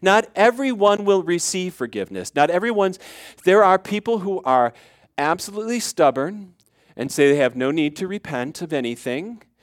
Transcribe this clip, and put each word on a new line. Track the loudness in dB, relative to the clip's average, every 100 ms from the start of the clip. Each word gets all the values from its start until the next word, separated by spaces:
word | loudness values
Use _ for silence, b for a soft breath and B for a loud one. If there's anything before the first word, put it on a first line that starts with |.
Not | 2 2 2 2
everyone | 2 2 -2 0 2 2
will | 2 0
receive | 0 -2 -4 -4 -6
forgiveness. | -6 -8 -6 -8 -8 -4
Not | 2 2
everyone's, | 2 0 0 -2 -2 B B B B
there | 4 6
are | 6 4
people | 0 -4 -2 -4
who | -4 -4
are | 0 2 2 -2 b b b -4
absolutely | -2 -2 -6 -8 -6 -4
stubborn | -4 2 2 2 -4 -8 -16 _ _ b b b
and | -6
say | 2 4
they | 4
have | 2
no | 0 -2
need | 0 -2 -4
to | -8
repent | -8 -8 -8 -8 -10
of | -6
anything, | -4 -4 -6 -6 -8 -8 -14 _ _